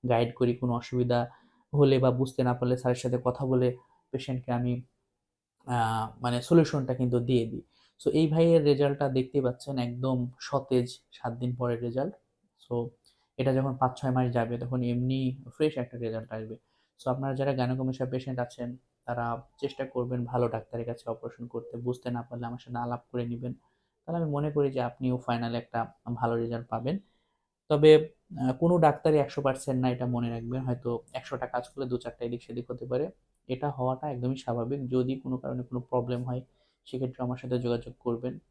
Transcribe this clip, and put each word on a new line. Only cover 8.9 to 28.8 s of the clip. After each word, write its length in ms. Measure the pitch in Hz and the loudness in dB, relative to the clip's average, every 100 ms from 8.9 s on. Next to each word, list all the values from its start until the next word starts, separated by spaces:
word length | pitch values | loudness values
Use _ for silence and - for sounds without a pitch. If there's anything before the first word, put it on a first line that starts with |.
| 139 139 | 2 0
দেখতে 340 | 131 127 143 | 2 0 0
পাচ্ছেন, 360 | 131 123 - 135 | 0 -2 -6 -4
একদম 520 | 120 120 131 127 123 - | -4 -2 0 0 -2 -6
সতেজ 580 | - 139 135 127 120 - _ | -4 -4 2 2 2 -6 _
সাত 200 | - 120 | -10 -8
দিন 240 | 117 123 123 | -4 -4 -2
পরের 240 | 123 117 | -2 -2
রেজাল্ট। 340 | 120 123 156 - _ _ _ _ _ | -2 -2 -4 -6 _ _ _ _ _
So, 200 | 120 117 _ _ _ _ - | -4 -4 _ _ _ _ -2
এটা 180 | 131 | 2
যখন 220 | 131 135 127 | 2 0 0
পাঁচ 240 | 127 - | -2 0
ছয় 100 | 135 | 0
মাস 220 | 127 127 | 2 2
যাবে, 260 | 120 117 120 | 0 -2 -4
তখন 240 | 123 127 | -4 -2
এমনি 540 | 120 120 127 131 131 131 - - | 0 0 0 0 -2 -4 -12 -2
ফ্রেশ 220 | 156 151 | -2 0
একটা 200 | 120 120 | -8 -6
রেজাল্ট 340 | 117 113 110 | -6 -6 -8
আসবে। 240 | 110 110 117 _ _ _ _ | -10 -10 -14 _ _ _ _
So, 60 | - | -4
আপনারা 240 | 127 135 | -2 -2
যারা 160 | 131 139 | -2 0
gynecomastia 600 | 131 123 131 131 131 127 | 0 0 0 -2 -2 -2
পেশেন্ট 300 | 131 131 127 | -4 -4 -6
আছেন, 360 | 123 - 123 127 _ _ | -6 -6 -10 -10 _ _
তারা 380 | - 120 120 117 - _ | -6 -4 -2 -4 -8 _
চেষ্টা 260 | 139 - 131 | -6 -4 -6
করবেন 380 | 127 123 123 | -4 -2 -2
ভালো 240 | 120 123 120 | -2 0 0
ডাক্তারের 380 | 113 - 120 117 | -2 -6 -8 -6
কাছে 240 | 117 - | -8 -8
অপারেশন 360 | 113 120 - 117 | -8 -8 -12 -10
করতে। 300 | 120 117 117 | -10 -8 -8
বুঝতে 340 | 120 123 127 | -4 -4 -4
না 120 | 120 | -6
পারলে 240 | 120 120 117 | -6 -8 -8
আমার 120 | 120 | -10
সাথে 200 | - 120 | -8 -6
আলাপ 260 | 120 120 _ | -4 -6 _
করে 140 | 123 120 | -6 -4
নিবেন, 280 | 120 123 135 _ _ _ _ - | -6 -8 -10 _ _ _ _ -6
তাহলে 160 | 170 | -2
আমি 100 | 160 | 0
মনে 180 | 143 147 | 0 0
করি 200 | 147 143 | 2 2
যে 100 | 135 | 2
আপনিও 380 | 120 - 127 127 | -4 -2 -2 0
ফাইনালি 380 | 127 117 120 117 | 0 -2 0 -4
একটা 360 | - 117 113 - - | -4 -4 -4 -8 -8
ভালো 220 | 120 117 117 | -2 0 0
রেজাল্ট 320 | 117 117 120 | -2 -4 -4
পাবেন। 300 | 110 120 190 _ _ _ _ _ _ _ | -4 -2 -4 _ _ _ _ _ _ _
তবে, 460 | 151 156 156 156 _ _ 160 | 6 10 10 8 _ _ -4
আহ, 120 | 127 | -2
কোনো 260 | 131 170 | 2 4
ডাক্তারই 400 | 175 | 6